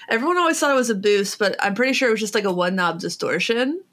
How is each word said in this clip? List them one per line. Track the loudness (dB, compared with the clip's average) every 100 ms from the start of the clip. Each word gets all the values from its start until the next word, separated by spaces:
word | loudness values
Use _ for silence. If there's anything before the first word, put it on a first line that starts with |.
| -4
everyone | -2 0 2
always | 2 2
thought | 2
it | 2
was | 2
a | 0
boost, | 2 2 0 0
but | -2 0
I'm | -2 0
pretty | 0
sure | 2 2
it |
was | 0
just, | 0
like, | -2 0
a |
one | 0 0 0
knob | 0 -2
distortion. | -6 -6 -2 -2 0 0 0 -4 -8